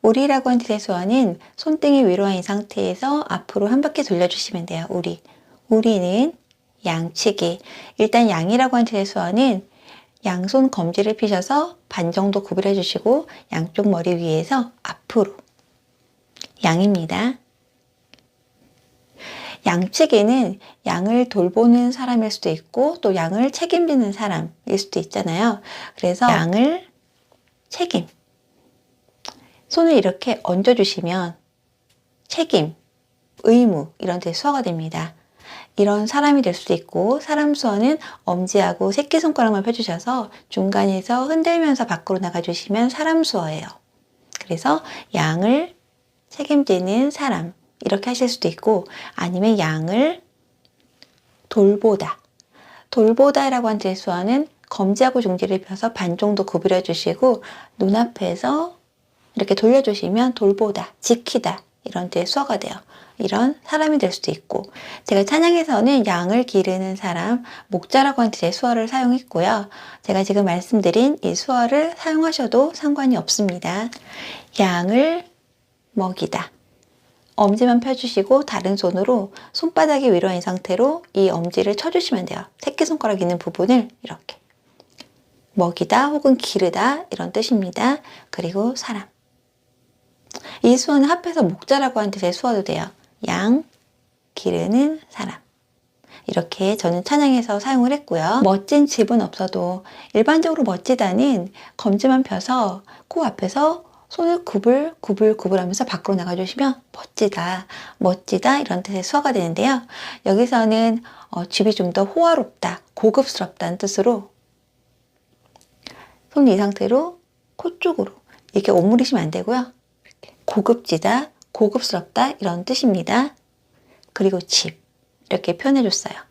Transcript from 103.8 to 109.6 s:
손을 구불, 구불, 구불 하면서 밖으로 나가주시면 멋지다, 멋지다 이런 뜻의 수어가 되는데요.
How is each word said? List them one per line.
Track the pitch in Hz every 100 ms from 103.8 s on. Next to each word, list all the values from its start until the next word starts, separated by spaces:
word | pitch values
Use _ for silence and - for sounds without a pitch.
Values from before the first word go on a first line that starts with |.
| - _ _
손을 | - 339 349
구불, | 349 202 226 262 311 -
구불, | - 202 214 214
구불 | 185 190
하면서 | 180 196
밖으로 | 247 185 - 196
나가주시면 | 175 175 185 - 269 262 _
멋지다, | - - - 208 202 170 185 185 - - -
멋지다 | 190 185 - 190 247 277
이런 | 294 180
뜻의 | 190 196
수어가 | 185 294 294
되는데요. | 240 170 165